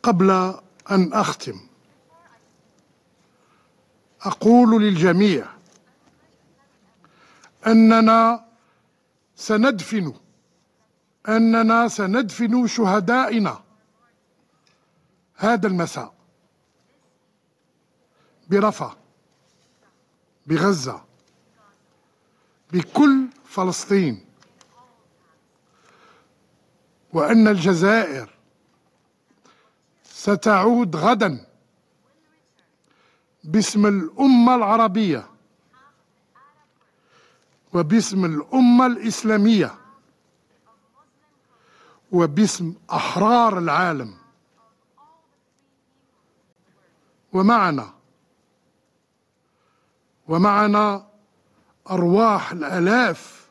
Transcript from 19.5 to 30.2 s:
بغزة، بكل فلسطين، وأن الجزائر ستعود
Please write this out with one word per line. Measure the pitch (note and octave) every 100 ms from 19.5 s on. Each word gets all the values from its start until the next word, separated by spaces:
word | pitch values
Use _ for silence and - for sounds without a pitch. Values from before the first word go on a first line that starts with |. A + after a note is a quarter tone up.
| _ _ _ _ _ _ _ _ _ C#3+
بغزة، | D#3+ F#3+ F3 B2+ - _ _ _ _ _ _ _ _ _ _ _ _ _ _ _ _ _
بكل | F3 - - D4 C4+ B3+ _
فلسطين، | _ - F#3 F3 - G3 D#3+ G#2 _ _ _ _ _ _ _ _ _ _ _ _ _ _ _ _ _ _ _ _ _ _ _ _ _ _ _ _ _
وأن | E3 D3+ A3+ G#3+
الجزائر | G3+ E3+ E3+ F#3+ A3+ F3+ C3+ A2+ _ _ _ _ _ _ _ _ _ _ _ _ _ _ _ _ _
ستعود | _ -